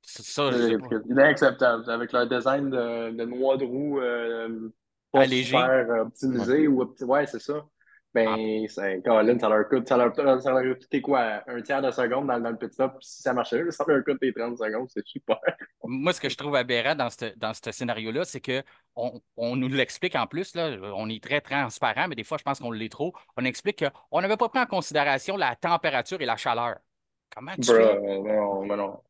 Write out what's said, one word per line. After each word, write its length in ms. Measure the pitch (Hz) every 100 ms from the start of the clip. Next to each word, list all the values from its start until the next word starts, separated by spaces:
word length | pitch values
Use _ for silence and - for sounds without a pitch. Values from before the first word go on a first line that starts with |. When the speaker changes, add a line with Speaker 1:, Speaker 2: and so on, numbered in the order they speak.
Speaker 1:
ça, 200 | - -
ça, 300 | - - 143
Speaker 2:
C'est 60 | 123
Speaker 1:
je 40 |
sais 160 | 117 113
pas. 80 | 127
Speaker 2:
ridicule. 140 | 113 113
Inacceptable. 800 | 131 143 143 139 120 127 113 113
Avec 220 | 117 117
leur 140 | 123 120
design 440 | 123 131 139 139
de, 400 | 127 117 117 113
de 140 | 113
noix 320 | 117 123 135 135
de 80 |
roue, 360 | 131 127 147 139
euh, 720 | 123 120 117 113 113 113 110 _ _ _ _
pas 80 | 135
Speaker 1:
Allégé. 220 | 135 131 120 131
Speaker 2:
super, 140 | 127
euh, 320 | 131 117 117
optimisé 500 | 113 - 131 123 107
Speaker 1:
Ouais. 140 | 143 151
Speaker 2:
ou 140 | 131
opti-, 220 | 120 -
ouais, 220 | 123 139 139
c'est 140 | 113
ça. 240 | - 147 151 _ _ _ _
Ben, 160 | 117 113
Speaker 1:
En 380 | 110 110 110 107
Speaker 2:
c'est, 340 | - 98 95
Colin, 340 | 120 110 107 120
ça 100 | 110
leur 200 | 107 104
coûte, 180 | 131 120
ça 80 | 123
leur, 180 | 120 131
ça 340 | 139 127 135
leur 80 | 131
a 160 | 131
coûté 260 | 127 _ 143
quoi ? 420 | 139 135 113 104 -
Un 160 | 120
tiers 180 | 110 139
de 120 | 135
seconde 340 | 120 120 127 143
dans, 140 | 120
dans 100 | 117
le 60 | 110
pit 160 | 113
stop, 220 | - 131 -
puis 80 | -
si 160 | -
ça 100 | 135
marchait, 300 | 123 117 120 170
ça 140 | 160 160
leur 160 | 143
coûte 140 | 139 135
les 120 | 131
trente 260 | 117 117 120
secondes, 300 | 107 107 127
c'est 180 | - -
super. 320 | - - 107
<laughs> 420 | - - - _
Speaker 1:
Moi, 280 | 117 131 156
ce 80 | 180
que 80 | 139
je 80 | -
trouve 200 | 143 139
aberrant 400 | 123 120 120 151
dans 120 | 120
ce, 280 | - 113 113
dans 160 | 110
ce 160 | 113 -
scénario-là, 540 | - 123 113 110 123
c'est 160 | 185 127
que 240 | - 131 - _ _ -
on, 240 | 120 117 _ -
on 180 | 117
nous 140 | 127 127
l'explique 480 | 135 123 - 185 143
en 100 | 117
plus, 300 | 151 196 170
là, 200 | 160 110 98 98
on 120 | 110
est 140 | 110
très 180 | - 143
transparent, 680 | - 139 127 - 123 110 175
mais 80 | 123
des 80 |
fois, 140 | 110 151
je 40 |
pense 160 | - 135
qu'on 140 | 120
l'est 160 | 110 110
trop. 240 | - 160 - _ -
On 80 |
explique 400 | 127 123 202 - 143 - _
qu'on 100 | 160
n'avait 160 | 190 214
pas 120 | 226
pris 100 | 262
en 80 | 247
considération 680 | 202 - 147 143 135 - 196
la 180 | 143
température 680 | 117 170 170 165 135 - 185
et 60 | 123
la 100 | 113
chaleur. 420 | 139 117 120 - _ _ _ _ _
Comment 220 | - 131
tu 160 | 190 120
Speaker 2:
Bruh, 60 | 113
Speaker 1:
fais ? 180 | 113 101
Speaker 2:
non, 640 | 101 98 104 107 101 98
mais 120 | 98 101
non. 240 | 98 104 _